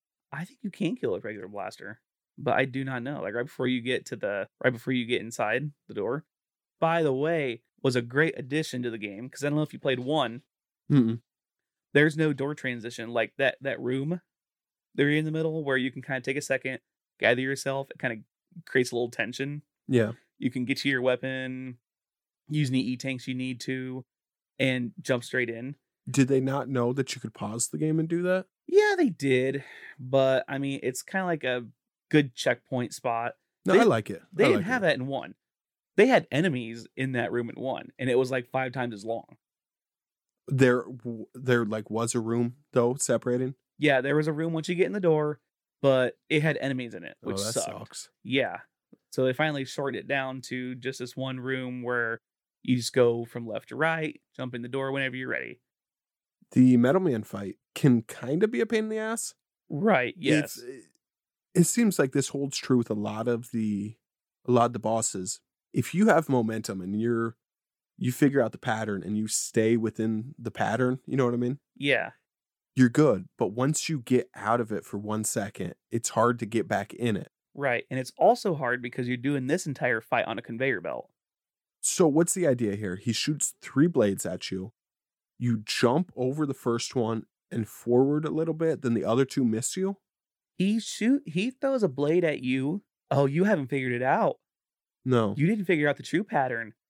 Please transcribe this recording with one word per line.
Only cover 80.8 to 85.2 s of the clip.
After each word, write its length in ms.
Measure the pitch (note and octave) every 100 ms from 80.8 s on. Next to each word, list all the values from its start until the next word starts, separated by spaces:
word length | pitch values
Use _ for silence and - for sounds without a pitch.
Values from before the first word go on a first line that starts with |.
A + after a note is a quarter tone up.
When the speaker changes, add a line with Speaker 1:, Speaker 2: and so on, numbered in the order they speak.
Speaker 1:
belt. 300 | E2 B1 - _ _ _ _ _ _ _
Speaker 2:
So 260 | - - D#3+
what's 260 | D3 E3+
the 140 | F#3+ E3
idea 280 | A#2+ A2 G2+
here? 200 | G#2 F#2
He 180 | A#2+
shoots 420 | A2+ - D3+ - -
three 260 | - C3+ E3+
blades 380 | D3+ G#2 G2 F#2
at 260 | F2 -
you. 220 | F#2+ G2 - _ _ _ _